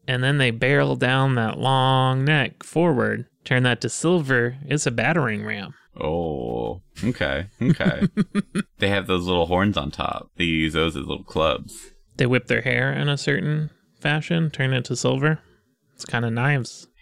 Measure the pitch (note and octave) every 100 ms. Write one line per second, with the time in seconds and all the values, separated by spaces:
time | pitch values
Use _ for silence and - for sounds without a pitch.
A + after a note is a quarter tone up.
0 | - B2+ C3 C#3+ B2+ A2+ B2+ C#3+ C#3 B2+
1 | B2+ C3 C3+ B2 A2 - B2 C3 C3 C3
2 | C3 C3 C#3 D#3 B2 - - D#3 F3 B2+
3 | G#2+ G#2+ B2+ _ - B2+ B2 A#2 A#2 -
4 | D#3+ F3+ C3+ B2+ A#2+ C3+ C#3+ D3 C#3+ A#2
5 | A#2+ E3 B2 G#2 G#2+ G#2+ G2 - _ -
6 | D2+ E2+ E2 C#2+ A#1 A#1 A1+ F#2 - -
7 | G2+ - D#2 C#2 F#2+ - B2 - - -
8 | G#3 - - G3+ - F3 - - G#2 G2+
9 | F#2+ F#2 F2 F2 E2 F2+ G#2 F#2 C#2+ -
10 | - - - - F2 D#2+ D#2+ D#2 E2 D2+
11 | C#2+ D2 - - D#2+ B1+ - - - -
12 | _ - B2 B2+ - A#2 C3 B2 C3+ C#3
13 | D3 C#3+ - C#3+ D3 D3+ D3+ - _ _
14 | D3 D3+ - E3+ D#3+ - C3 C3 - B2
15 | B2+ C3 D3+ D#3 - _ _ _ _ -
16 | - A#2+ A#2 A2+ C3 C#3+ A#2 - - _